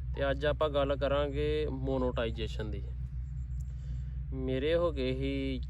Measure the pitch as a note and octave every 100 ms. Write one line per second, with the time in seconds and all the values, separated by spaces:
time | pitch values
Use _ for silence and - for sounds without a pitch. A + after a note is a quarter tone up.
0 | - - C#3 C3+ D3 C#3+ D#3 C#3+ C#3 C#3
1 | C3+ C#3+ D3 C#3+ D3+ D3+ D3+ C3 C3 C3
2 | B2+ B2 A2+ A2+ A2 - G#2+ G#2 - -
3 | - - - - - - - - - -
4 | - - - C3 C3 C3 D3 E3+ E3+ C#3
5 | B2+ C3 C3+ C#3 C3+ C3